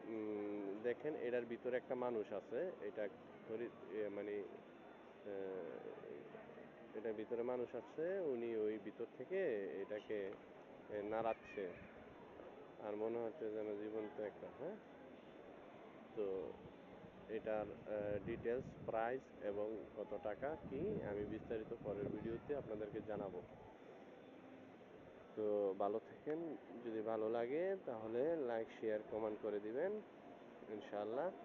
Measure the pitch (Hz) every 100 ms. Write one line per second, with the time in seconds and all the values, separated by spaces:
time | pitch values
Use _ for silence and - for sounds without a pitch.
0 | - 110 107 104 104 104 98 101 120 117
1 | 147 151 120 123 117 113 127 123 - 127
2 | 123 117 101 101 95 117 180 - 104 101
3 | 104 - - - - 110 117 - - 101
4 | 104 101 104 104 92 - - - - -
5 | - - 104 98 95 92 82 62 55 -
6 | - 71 - - - - - - - 107
7 | 110 107 107 117 120 127 120 123 110 -
8 | 165 196 165 120 117 113 107 110 101 -
9 | 117 117 127 185 180 107 95 82 98 104
10 | - 107 98 107 - - - - - 107
11 | 104 110 113 110 - - 92 85 - -
12 | - - - - - - - - 110 104
13 | 110 117 113 - 110 107 107 104 107 110
14 | 107 107 104 - - - 151 208 - -
15 | - - - - - - - - - -
16 | - 113 98 95 69 - - - - -
17 | - - - 107 107 107 104 - - 107
18 | 104 104 101 117 117 123 135 - - 113
19 | 117 131 - - 104 101 107 110 98 110
20 | 98 101 107 104 135 160 - 135 190 208
21 | 104 104 104 107 - 113 110 117 107 101
22 | 95 107 110 117 - 143 120 107 104 107
23 | 104 104 98 90 82 - - - - -
24 | - - - - - - - - - -
25 | - - - - 107 104 101 95 101 110
26 | - 117 - 156 165 127 - 120 120 110
27 | 107 110 110 117 120 147 185 190 151 113
28 | 110 117 147 165 123 113 110 - 113 107
29 | 107 110 110 107 110 104 107 123 185 214
30 | 185 - - - - - - 107 - 104
31 | 104 123 262 -